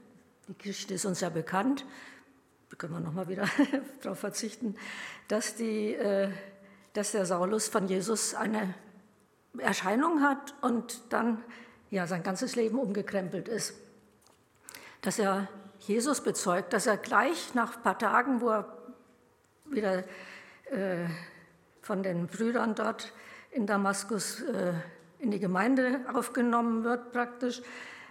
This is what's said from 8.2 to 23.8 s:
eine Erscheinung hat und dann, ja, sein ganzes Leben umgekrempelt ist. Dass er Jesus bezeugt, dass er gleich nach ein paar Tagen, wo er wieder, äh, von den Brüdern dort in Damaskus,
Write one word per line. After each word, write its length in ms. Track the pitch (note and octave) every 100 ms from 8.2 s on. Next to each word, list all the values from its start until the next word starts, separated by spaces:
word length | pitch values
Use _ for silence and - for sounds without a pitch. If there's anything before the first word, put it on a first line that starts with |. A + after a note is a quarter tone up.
| - -
eine 380 | - G#3+ G3+ F3+ - - - _ _ _ _ -
Erscheinung 640 | - G3 F3+ A3 D#4+ E4
hat 320 | C#4+ C#4 - -
und 400 | B3 A#3 A3+ - -
dann, 320 | A3 A3+ A3+ - - - - -
ja, 180 | G3 E3+
sein 160 | F3+
ganzes 320 | E3 F#3 B3+ A#3+
Leben 220 | A3 A3+
umgekrempelt 680 | A#3+ G3+ G3 G3 F#3 F3 -
ist. 260 | G3+ - - - - - _ _ _ _ _ - - - -
Dass 180 | - F#3
er 280 | G3+ F#3+ G3 - - -
Jesus 420 | - G#3 A#3+ C#4
bezeugt, 520 | - F#3 G3+ F3 G3
dass 140 | G#3+ A3+
er 100 | G#3
gleich 560 | - A3+ B3 E4 -
nach 240 | B3 A3+ -
ein 60 |
paar 140 | A3 F#3+
Tagen, 440 | A3 A3+ B3 B3+
wo 80 | A#3
er 280 | A3 G3+ - - - - _ _ _ _ _ -
wieder, 340 | C4+ G#3 F#3 F#3 - - - - - -
äh, 360 | B3+ F#3+ F3+ E3+ E3 E3+ - - - _ _
von 200 | - G3+
den 260 | G3 F3 F3
Brüdern 460 | - A3+ A#3+ A3+
dort 400 | G#3+ A3 A3+ - - - - -
in 160 | C#4+ G3+
Damaskus, 760 | G3+